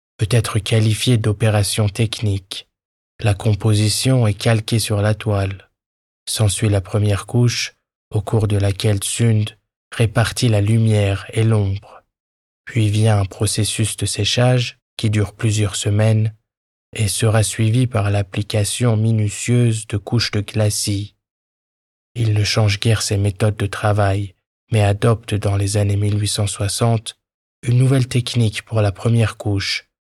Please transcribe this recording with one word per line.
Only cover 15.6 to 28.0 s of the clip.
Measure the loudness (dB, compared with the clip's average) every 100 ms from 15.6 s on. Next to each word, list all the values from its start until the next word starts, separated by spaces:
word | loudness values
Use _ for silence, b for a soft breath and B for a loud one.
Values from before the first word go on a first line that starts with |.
| -2 -2
semaines | -2 2 2 2 0 -4 _ _ _ _ _
et | -4 -2
sera | 0 2 2
suivi | 0 0 0 2 0
par | 0 0
l'application | 0 -2 -6 -4 -2 -2 -2 0 2
minutieuse | 2 2 0 -4 0 2 2 0 -4
de | -8
couches | -2 -2 -2
de | -4
glacis. | -4 -2 0 0 -4 -4 -6 _ _ _ _ _ _ _ _ _ _
Il | -4 0
ne | 2
change | 0 2 0 0
guère | 0 0
ses | 0 -2
méthodes | -2 0 -2 -2
de | -6
travail, | -4 -2 0 0 -2 -6 -12 _ _ -2
mais | 2
adopte | 2 2 2 0 -2
dans | -4 -2 0
les | 0 0
années | 0 0
mille | 0 0
huit | -2
cent | -2 -4
soixante | -2 -4 0 0 0 -2 -14 _ _ _ _
une | 0 4
nouvelle | 4 2